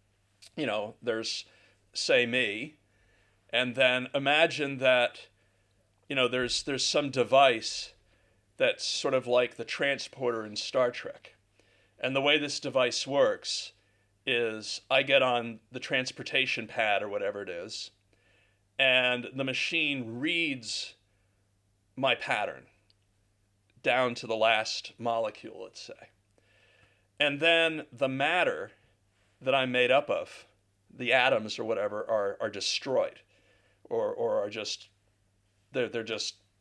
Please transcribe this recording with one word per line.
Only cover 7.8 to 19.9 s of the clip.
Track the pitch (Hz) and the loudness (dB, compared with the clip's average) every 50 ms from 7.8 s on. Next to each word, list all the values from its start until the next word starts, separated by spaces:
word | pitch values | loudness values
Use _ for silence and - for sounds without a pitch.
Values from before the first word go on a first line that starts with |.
| - - - _ _ _ _ _ _ _ _ _ _ _ _ | -12 -12 -16 _ _ _ _ _ _ _ _ _ _ _ _
that's | - 131 117 - - - | 0 0 0 0 -2 -4
sort | - - - - 143 | -6 -6 -2 -2 0
of | 135 127 113 | 0 0 0
like | 120 120 123 123 120 - | 2 2 2 2 2 -4
the | - 117 | -10 -10
transporter | - - - 143 139 139 - - - - 131 131 120 117 113 107 | -8 -4 -2 -2 -2 -2 -2 -6 -12 -8 -4 -2 -2 -2 -2 -6
in | 107 104 | -8 -8
Star | - - - - 131 127 123 | -8 -8 -2 0 2 2 2
Trek. | 120 - - - - - _ - _ _ _ _ _ _ _ _ _ _ _ _ _ - | 0 -4 -12 -12 -14 -14 _ -20 _ _ _ _ _ _ _ _ _ _ _ _ _ -6
And | - 127 135 | -4 -2 0
the | 135 | 2
way | 135 143 151 151 | 4 4 4 4
this | 147 143 - - | 2 -2 -6 -6
device | - 139 120 131 127 123 - - - | -6 0 2 2 2 2 0 -4 -4
works | - 139 143 127 107 98 - - - - - - - _ _ _ _ _ _ _ _ _ _ - | 0 4 4 4 4 4 0 -4 -8 -6 -6 -8 -10 _ _ _ _ _ _ _ _ _ _ -4
is | 135 123 120 120 113 110 110 107 - - - _ - | -2 0 0 0 -2 -4 -6 -8 -10 -10 -10 _ 2
I | 135 135 | 2 2
get | 135 135 135 135 | 4 6 6 6
on | 127 127 123 120 117 117 113 - _ _ | 6 6 2 2 0 -4 -10 -14 _ _
the | 127 123 | -14 -12
transportation | - - 147 127 127 - - - 120 - - 135 131 131 - 123 113 | -6 -2 -2 -2 -2 -4 -8 -10 -10 -2 0 0 0 0 -2 -4 -6
pad | 107 - 123 110 107 101 98 | -8 -2 0 2 2 2 2
or | 104 101 | 0 -2
whatever | 101 104 101 101 104 101 | -4 -2 -2 -2 -4 -4
it | 101 92 | -8 -8
is, | 87 85 92 110 - - - - _ _ _ _ _ _ _ _ _ _ _ _ _ _ _ _ - - | -8 -8 -8 -10 -10 -12 -12 -14 _ _ _ _ _ _ _ _ _ _ _ _ _ _ _ _ -2 0
and | 135 131 127 127 127 123 123 123 120 - 131 | 2 4 4 4 4 2 0 -2 -4 -8 -6
the | 135 135 | -4 -4
machine | 131 123 - - - 175 165 156 147 | -4 -2 -4 -4 -2 -2 -2 -2 -2